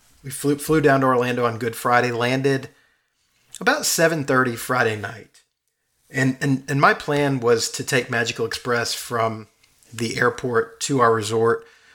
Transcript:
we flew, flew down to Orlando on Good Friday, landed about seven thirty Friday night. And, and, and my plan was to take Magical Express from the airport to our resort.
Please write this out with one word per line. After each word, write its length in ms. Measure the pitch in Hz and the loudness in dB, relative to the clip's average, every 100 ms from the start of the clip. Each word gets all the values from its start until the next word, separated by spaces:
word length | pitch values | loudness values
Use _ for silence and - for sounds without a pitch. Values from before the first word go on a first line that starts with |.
| _ _ | _ _
we 80 | 135 | -14
flew, 260 | - 139 143 | -4 -2 0
flew 240 | - 156 | 2 4
down 200 | 147 135 | 6 4
to 60 | 135 | 4
Orlando 380 | 123 123 120 | 2 2 0
on 140 | 120 110 | 0 -2
Good 180 | 117 - | -6 -4
Friday, 360 | 127 120 120 | 2 2 2
landed 560 | 117 120 131 139 135 127 _ _ _ _ _ _ _ _ - | 0 0 0 0 -2 -4 _ _ _ _ _ _ _ _ -6
about 240 | 190 294 | -2 0
seven 400 | - - 165 160 | 0 2 2 2
thirty 300 | 139 131 127 | 0 2 2
Friday 420 | 113 - 127 113 107 | -2 -2 0 0 -2
night. 460 | 101 110 - _ _ _ _ _ _ _ _ | -8 -12 -20 _ _ _ _ _ _ _ _
And, 280 | - 262 254 | -2 -2 0
and, 240 | - 135 - | 0 -2 -2
and 120 | 143 | 2
my 140 | 175 | 2
plan 460 | 220 - 147 143 135 | 2 0 0 0 0
was 280 | 117 113 - | 2 2 0
to 100 | - | -8
take 260 | 131 131 120 | -2 -2 0
Magical 380 | 117 117 117 113 | -2 -2 -4 -6
Express 480 | - 127 120 117 | -6 -4 -2 -2
from 540 | - - 120 113 110 107 _ _ _ _ | -6 -6 -2 -2 -4 -12 _ _ _ _
the 240 | 110 113 - | -8 -6 0
airport 640 | 123 - 127 113 113 - | 0 0 -2 -2 -2 -4
to 200 | - 135 | -2 2
our 120 | 117 | 4
resort. 540 | 113 104 113 113 113 - _ _ | 2 0 0 2 0 -4 _ _